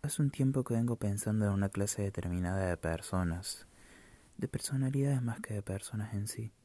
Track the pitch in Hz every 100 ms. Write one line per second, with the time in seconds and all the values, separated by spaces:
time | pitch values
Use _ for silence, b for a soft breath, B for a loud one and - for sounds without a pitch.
0 | 147 - 143 - 135 135 123 117 120 117
1 | 104 101 110 107 104 98 101 95 101 -
2 | 98 - 87 90 90 95 92 87 82 82
3 | - 92 87 85 95 - - B B B
4 | B B B - 127 - - 139 131 139
5 | 139 135 120 110 - 104 101 98 - 107
6 | 107 104 104 - 110 -